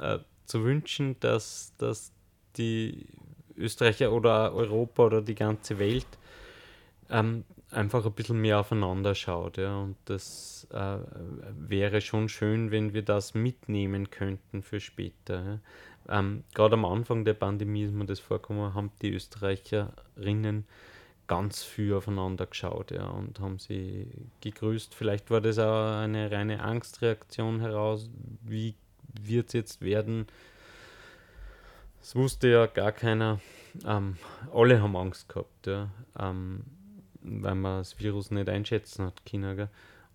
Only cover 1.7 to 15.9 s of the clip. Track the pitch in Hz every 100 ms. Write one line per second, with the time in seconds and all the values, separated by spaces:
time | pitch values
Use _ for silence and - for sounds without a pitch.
1.7 | - 117 113 - - _ _ _ - 117
2.7 | 113 110 - - - - - - - 117
3.7 | - 120 107 127 113 113 110 110 - 113
4.7 | 110 120 - 117 110 107 107 107 107 -
5.7 | 104 101 123 - - - - - - -
6.7 | - - _ - 113 110 113 - - -
7.7 | 113 101 123 110 104 110 117 110 104 101
8.7 | 110 95 92 101 98 - 87 87 90 95
9.7 | 98 98 95 - 98 - - - - -
10.7 | - 98 101 - - 90 - - 101 80
11.7 | 98 101 104 - 110 110 - 107 110 113
12.7 | 107 107 107 104 104 98 110 120 123 -
13.7 | 104 98 98 98 - 98 98 - 101 98
14.7 | 101 - - 95 - - 92 92 107 -
15.7 | - -